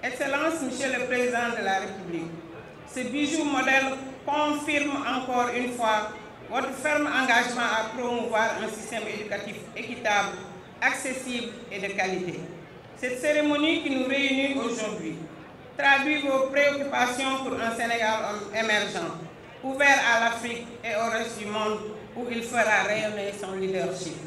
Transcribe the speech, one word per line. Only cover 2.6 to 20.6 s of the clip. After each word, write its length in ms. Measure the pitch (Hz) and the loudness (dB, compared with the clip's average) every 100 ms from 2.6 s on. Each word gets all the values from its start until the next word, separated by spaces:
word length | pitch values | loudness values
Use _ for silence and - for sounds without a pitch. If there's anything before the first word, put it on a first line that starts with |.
| - - - | -14 -16 -12
ce 60 | 262 | -6
bijou 440 | 226 285 294 320 294 | -4 0 2 2 2
moderne 500 | 269 254 269 269 262 - - - | 2 4 4 4 -2 -8 -8 -2
confirme 720 | 294 302 294 - 294 285 277 220 | 2 2 0 0 0 0 -2 -2
encore 420 | 254 254 247 247 240 | -2 0 2 2 0
une 160 | 247 | -2
fois 380 | 240 226 214 214 - - - - | 0 4 4 0 -8 -14 -16 -4
votre 240 | 226 269 | -2 -2
ferme 340 | 254 302 294 294 | -2 2 2 4
engagement 540 | 247 262 233 240 240 | 2 4 4 4 0
à 340 | 233 220 220 247 | 0 0 -2 -4
promouvoir 600 | 240 240 214 220 220 190 | -2 -2 0 2 2 0
un 60 | 220 | -4
système 360 | 220 - 226 214 | -6 -6 -6 -6
éducatif 480 | 214 208 202 202 202 - - | -6 -6 -6 -6 -10 -12 -10
équitable, 580 | 240 240 226 208 196 185 - - - - | -8 -4 2 2 2 -4 -12 -14 -16 -2
accessible 680 | 247 269 269 254 247 240 226 - - | 0 0 -4 -6 -4 -4 -6 -10 -10
et 80 | 196 | -6
de 140 | 190 | -6
qualité. 460 | 196 190 185 180 156 165 - - - - - | -2 0 0 -2 -6 -8 -12 -16 -18 -18 -8
Cette 200 | 247 247 | -6 0
cérémonie 600 | 302 302 302 294 302 339 | 2 4 4 4 4 2
qui 60 | 302 | 0
nous 140 | 262 254 | 0 2
réunit 500 | 277 277 269 277 269 | 2 2 2 2 0
aujourd'hui 560 | 233 214 214 180 160 - 160 - - - - - | -2 -2 -4 -4 -6 -8 -10 -14 -16 -18 -16 2
traduit 440 | 277 277 269 302 | 6 6 6 2
vos 300 | 277 269 269 | 2 2 4
préoccupations 840 | 277 285 277 277 247 247 247 269 269 | 4 4 4 0 2 2 2 0 0
pour 100 | 254 | -2
un 180 | 233 226 226 | -2 -2 0
Sénégal 600 | 233 233 220 220 208 208 202 | 0 2 2 2 -2 -4 -4
émergent, 640 | 214 220 208 202 190 165 160 165 - - - | -2 2 2 2 -2 -4 -6 -10 -14 -18 -8
ouvert 360 | 262 269 285 277 240 | -6 4 6 8 6
à 60 | 233 233 | 6 4
l'Afrique 420 | 233 233 233 | 0 -4 -6